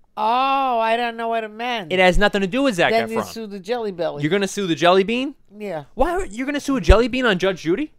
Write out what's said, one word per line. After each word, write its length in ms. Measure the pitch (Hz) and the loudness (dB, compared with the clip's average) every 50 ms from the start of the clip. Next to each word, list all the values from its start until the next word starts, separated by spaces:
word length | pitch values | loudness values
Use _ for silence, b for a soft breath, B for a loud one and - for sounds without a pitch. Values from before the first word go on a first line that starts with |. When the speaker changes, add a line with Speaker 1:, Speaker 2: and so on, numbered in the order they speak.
| _ _ _ - | _ _ _ -4
Speaker 1:
Oh, 600 | 214 220 233 254 269 269 269 277 269 262 247 226 | 0 0 2 2 2 2 0 0 0 0 0 0
I 160 | 226 226 226 | 2 2 0
don't 220 | 233 240 233 226 226 | 0 0 -4 -4 -6
know 100 | 233 226 | -4 -2
what 160 | 226 226 220 | -2 -4 -4
it 60 | 214 | -6
meant. 420 | 214 220 233 247 247 226 190 151 180 | -8 -8 -6 -4 -4 -6 -4 -2 2
Speaker 2:
It 60 | 185 | 4
has 180 | 185 185 180 | 6 6 6
nothing 240 | 180 208 202 202 202 | 6 4 4 4 2
to 60 | 190 | -2
do 160 | 185 165 254 277 | 0 0 2 2
with 140 | 277 214 | 2 2
Zac 140 | 170 160 131 | 4 2 4
Speaker 1:
Then 200 | 226 226 233 220 | 4 2 0 0
you 80 | 226 226 | -2 -2
Speaker 2:
Efron. 80 | 214 | -4
Speaker 1:
sue 200 | - - 226 226 | -4 -6 -10 -10
the 140 | 208 196 202 | -10 -12 -12
Jelly 320 | 175 190 240 247 226 208 185 | -8 -6 -6 -4 -4 -6 -4
Belly. 300 | 165 170 156 147 147 147 | -4 -4 -4 -4 -2 0
Speaker 2:
You're 80 | 156 | 0
gonna 180 | 180 202 202 190 | 2 2 0 0
sue 180 | - 202 196 | -2 -4 -2
the 80 | 180 165 | -2 0
Jelly 300 | 131 156 170 180 190 196 | 4 6 6 6 6 4
Bean? 300 | 180 233 247 262 294 277 - _ _ 190 | 2 0 -2 -4 -6 -8 -12 _ _ -16
Speaker 1:
Yeah. 300 | 208 214 202 175 156 143 - - | -12 -10 -8 -8 -8 -10 -10 -2
Speaker 2:
Why 160 | 208 254 339 349 | -2 0 0 0
are, 120 | 359 190 | -2 -4
you're 220 | 170 190 220 269 | -6 -6 -6 -6
gonna 120 | 269 285 285 | -4 -4 -6
sue 180 | - - 277 | -4 -2 -2
a 40 | 254 | -2
Jelly 260 | 170 151 190 214 240 | 0 0 0 0 0
Bean 200 | 254 226 254 254 | 0 -2 -2 0
on 120 | 233 196 175 | 0 0 0
Judge 220 | 185 190 190 - | -2 -2 -4 -4
Judy? 320 | - 151 175 233 302 302 - | -4 -4 -4 -4 -4 -8 -10